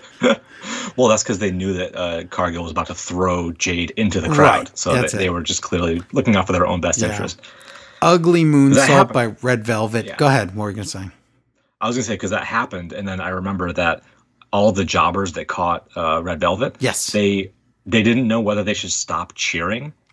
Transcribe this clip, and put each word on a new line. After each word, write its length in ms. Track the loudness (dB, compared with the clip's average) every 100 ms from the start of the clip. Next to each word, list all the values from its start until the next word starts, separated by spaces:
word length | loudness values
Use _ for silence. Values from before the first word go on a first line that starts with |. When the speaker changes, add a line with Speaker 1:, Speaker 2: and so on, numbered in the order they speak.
| -8 -2 0 0 _ -18 -12 -10 -10 2
Speaker 1:
Well, 100 | 4
that's 160 | 4
'cause 160 | 0 -2
they 120 | -2
knew 220 | -2 -2
that, 220 | -2 -4 -6
uh, 280 | -4 -6 -6
Cargill 380 | -4 -2 -4
was 80 | -6
about 160 | -6 -6
to 60 |
throw 580 | -10 -8 -2 0 0 -2
Jade 380 | -4 -2 -2 -4
into 280 | 0 0 0
the 80 | 2
crowd. 300 | 6 6 4 -2
Speaker 2:
Right. 100 | -6
Speaker 1:
So 160 | 0
Speaker 2:
That's 200 | 0 0
Speaker 1:
they, 60 | -2
they 60 | -2
Speaker 2:
it. 20 |
Speaker 1:
were 80 | -2
just 200 | -4 -6
clearly 400 | -4 -2 -2 -4 -2
looking 240 | -2 2 2
out 120 | 2
for 60 |
their 140 | 0 0
own 140 | 0
best 180 | 0 0
Speaker 2:
Yeah. 100 | 0
Speaker 1:
interest. 300 | -4 -8 -10 -18 -20 -20 -20 -20 0
Speaker 2:
Ugly 420 | 4 6 6 4
moonsault 320 | 6 6 8 6
Speaker 1:
That 140 | 6
happened. 240 | 6 6
Speaker 2:
by 120 | 2 -2 -2
Red 220 | 0 0
Velvet. 420 | 0 -2 0 -2 -4
Speaker 1:
Yeah. 120 | 0
Speaker 2:
Go 100 | 4
ahead. 260 | 4 0 -4
What 80 | -6
were 40 |
you 60 | -6
gonna 100 | -8
say? 220 | -8 -12 _ _ _ _ _ _ _
Speaker 1:
I 80 | -4
was 80 | -4
gonna 80 |
say, 140 | -4 -4
'cause 120 | -4
that 120 | -4
happened, 480 | -4 -4 -4 -8 -12
and 140 | -10 -8
then 140 | -6
I 80 | -6
remember 420 | -6 -4 -4 -4
that 300 | -2 -2 -4 _ _ _ _ _
all 200 | 2 2
the 100 | 2
jobbers 480 | 0 2 0 0 -4
that 140 | -6 -8
caught, 400 | -4 -2 -4 _ -6
uh, 260 | -2 -2
Red 200 | -4 -2
Velvet, 340 | -2 0 -4 -2
Speaker 2:
Yes. 280 | -4 -4 -2
Speaker 1:
they, 400 | 0 2 0 -4 _ _ _ -2
they 180 | 2
didn't 240 | 2 2 0
know 140 | 0
whether 220 | 0 -2
they 100 | -2
should 180 | -4 -4
stop 400 | -6 -4 -6 -8
cheering 600 | -6 -4 -4 -4 -6 -8 -16 _